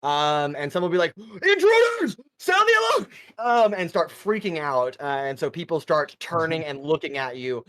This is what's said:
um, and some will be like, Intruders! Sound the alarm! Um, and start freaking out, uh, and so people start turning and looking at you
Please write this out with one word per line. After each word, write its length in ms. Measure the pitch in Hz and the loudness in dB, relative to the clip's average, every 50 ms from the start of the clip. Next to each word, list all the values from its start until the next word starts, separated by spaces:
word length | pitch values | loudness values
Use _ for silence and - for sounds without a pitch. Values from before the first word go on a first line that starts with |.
um, 520 | - 143 147 147 147 147 151 147 147 143 147 | 0 0 0 2 2 2 2 0 0 -2 -4
and 140 | 139 147 143 | -6 -8 -4
some 120 | - 180 | -4 -2
will 80 | 180 180 | -2 0
be 80 | 165 180 | 0 0
like, 160 | 175 160 - | 0 0 -2
Intruders! 1000 | - 214 220 214 190 - 381 403 381 311 415 453 453 466 480 466 466 370 254 170 - 254 _ _ _ | -8 -20 -18 -16 -4 0 2 2 4 4 4 6 6 4 4 2 -2 -4 -4 -4 -8 -16 _ _ _
Sound 300 | - - 359 392 440 440 | -2 0 2 4 4 4
the 120 | 466 440 | 4 2
alarm! 280 | 440 453 440 494 - - - - - - _ - | 4 2 0 0 -2 -4 -14 -20 -20 -20 _ -6
Um, 360 | 226 240 240 240 226 214 208 | -2 2 4 4 4 4 2
and 140 | 185 180 165 | 0 -4 -2
start 220 | - 180 170 - | 0 -2 -2 -2
freaking 480 | - - - 196 214 220 208 202 170 160 | -4 -10 -2 -2 -2 0 -2 -4 -4 -2
out, 380 | 147 147 139 127 123 127 131 - | -4 0 0 0 0 0 -2 -6
uh, 40 | 147 | -4
and 340 | 143 139 139 139 139 135 127 | -4 -2 -2 -2 -4 -4 -4
so 120 | 151 143 | -4 -6
people 300 | - 165 170 - 165 156 | -4 -6 -6 -4 -4 -4
start 340 | - - 165 151 147 143 - _ | 0 0 0 0 0 -2 -6 _
turning 440 | - - 170 170 160 160 165 160 160 | -12 -4 -2 -2 0 0 -2 -4 -4
and 160 | 147 139 139 | -8 -10 -10
looking 380 | 135 143 156 151 - 156 139 139 | -2 -2 -2 -2 -2 -6 -6 -4
at 180 | 135 127 123 | -6 -6 -6
you 280 | 127 127 127 127 120 113 | -8 -6 -6 -6 -6 -6